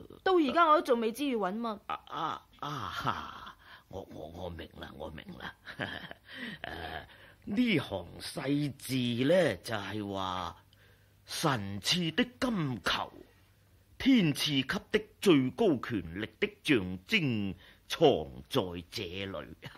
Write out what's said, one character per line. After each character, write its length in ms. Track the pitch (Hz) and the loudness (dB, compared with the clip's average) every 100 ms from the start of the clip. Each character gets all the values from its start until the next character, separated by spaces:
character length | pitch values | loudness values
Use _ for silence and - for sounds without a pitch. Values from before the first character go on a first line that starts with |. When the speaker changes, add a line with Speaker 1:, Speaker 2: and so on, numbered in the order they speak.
| - - | -14 -2
Speaker 1:
到 100 | 381 | 4
而 180 | 370 277 | 4 6
家 140 | 311 330 | 6 6
我 140 | 302 | 6
都 20 | |
仲 180 | - 233 | 6 2
未 120 | 226 | 2
知 160 | 226 285 | 0 0
要 100 | 233 | 0
搵 160 | 185 | 0
嘛。 260 | 214 233 202 - | -2 -6 -8 -8
Speaker 2:
啊， 100 | - - | -8 -8
啊， 380 | - 156 98 - - | -6 -4 -6 -10 -12
啊， 960 | 139 147 95 - 123 90 71 - - - - - - | -8 -6 -6 -4 -2 -4 -6 -12 -16 -18 -20 -20 -14
我， 180 | 92 - | -12 -12
我， 160 | - 78 87 | -12 -12 -10
我 60 | 90 | -8
明 180 | 82 80 78 | -10 -12 -14
啦， 120 | 80 73 | -14 -12
我 100 | 78 | -12
明 140 | 78 - 62 | -12 -14 -12
啦。 160 | - - - - | -12 -12 -12 -8
<laughs> 0 | - - - - - - 240 202 | -8 -8 -14 -16 -16 -12 -12 -10
誒， 440 | - 82 80 80 - - - - - 202 | -10 -10 -10 -10 -12 -20 -20 -18 -4 0
呢 220 | 247 165 | 2 2
行 280 | - 98 87 90 | 0 -6 -8 -12
細 520 | - - 135 143 147 - | -10 -6 -2 0 -2 -6
字 180 | - 131 120 120 | -4 -2 0 0
呢， 320 | 131 185 156 92 | 4 4 4 0
就 180 | - | -6
係 380 | 110 98 107 101 | -6 -6 -6 -4
話 440 | 98 92 92 85 - _ _ - _ _ _ | -4 -4 -4 -6 -10 _ _ -20 _ _ _
神 560 | - - 160 127 98 101 | -12 -2 0 0 -4 -4
似 280 | - 175 165 | -2 0 0
的 120 | 160 247 - | 0 -2 -2
金 440 | 262 214 147 113 | -2 0 -2 -2
球， 280 | - - 92 - - _ _ _ _ _ _ - | -2 -2 -4 -10 -20 _ _ _ _ _ _ -2
天 380 | 254 254 165 | 4 6 6
賜 320 | 135 - 139 131 | 2 0 0 0
給 120 | - - 214 | -4 0 -2
的 60 | - _ | -2 _
最 280 | 202 147 127 | 6 8 6
高 220 | - 226 127 | 4 4 2
權 420 | - 113 82 85 | 0 -4 -4 -6
力 80 | 110 - | -8 -4
的 120 | 208 - | -6 -2
象 360 | - 123 90 92 - | 2 2 2 -6 -2
徵， 480 | 220 147 110 98 87 - - - | 0 2 0 -2 -6 -14 -20 -10
藏 140 | - 160 92 69 64 67 | 4 6 6 0 -10 -4
在 100 | 131 92 87 87 | -2 -2 -4 -10
這 120 | - 92 92 98 82 | -10 -8 -8 -8 -8
裏。 160 | 65 85 - | -12 -14 -6